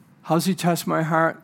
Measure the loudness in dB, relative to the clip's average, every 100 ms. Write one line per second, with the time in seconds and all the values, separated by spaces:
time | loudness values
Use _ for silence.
0 | _ _ -2 0 0 0 0 -2 -2 -2
1 | 0 2 0 -2